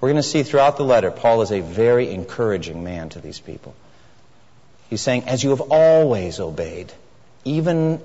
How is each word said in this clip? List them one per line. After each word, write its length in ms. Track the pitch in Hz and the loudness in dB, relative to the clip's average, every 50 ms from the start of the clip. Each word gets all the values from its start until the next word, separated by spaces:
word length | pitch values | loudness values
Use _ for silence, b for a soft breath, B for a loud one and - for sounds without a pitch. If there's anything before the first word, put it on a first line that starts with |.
We're 80 | 123 135 | -2 0
gonna 120 | 147 151 | 0 0
see 200 | - - - 151 | 0 0 0 -2
throughout 340 | 131 - - 139 139 147 143 | 0 2 2 4 4 4 2
the 80 | - 143 | 0 2
letter, 260 | 127 101 95 92 90 | 2 4 4 2 0
Paul 300 | - - - 117 113 113 | -2 0 2 2 4 4
is 100 | 110 95 | 2 0
a 100 | 104 95 | -2 -4
very 520 | 82 82 87 107 117 120 120 123 127 - | -6 -4 -2 0 2 4 4 2 2 -2
encouraging 720 | 98 92 87 - - - 117 107 98 87 76 85 78 82 87 | -4 -8 -10 -10 -6 -4 -2 -2 -2 -4 -6 -8 -12 -12 -12
man 240 | 90 90 85 80 80 | -10 -10 -12 -12 -12
to 100 | - 85 | -14 -16
these 200 | 78 76 - - | -16 -16 -18 -18
people. 340 | - - - - - - - - b b b b b b b b b b b b b b - - - - - _ _ - | -18 -18 -18 -18 -18 -20 -20 -20 b b b b b b b b b b b b b b -20 -20 -20 -20 -20 _ _ -10
He's 100 | 113 - | -10 -6
saying, 240 | - 139 123 123 - | -2 -2 -2 -2 -2
As 160 | - 131 120 | -4 -4 -2
you 80 | 139 135 | 0 0
have 120 | 135 123 - - | 0 0 0 2
always 720 | 156 160 160 160 160 160 156 135 117 98 90 85 80 104 | 4 6 6 8 8 6 6 4 2 0 -2 -6 -6 -8
obeyed, 520 | 98 87 78 80 82 82 82 87 - - - - - - - - - - - - - | -8 -8 -6 -8 -8 -8 -10 -12 -14 -16 -18 -20 -20 -20 -20 -20 -20 -20 -20 -12 -8
"Even 560 | 131 151 160 160 175 165 160 160 160 160 160 - | -4 -4 -2 0 0 0 0 0 -2 -2 -4 -8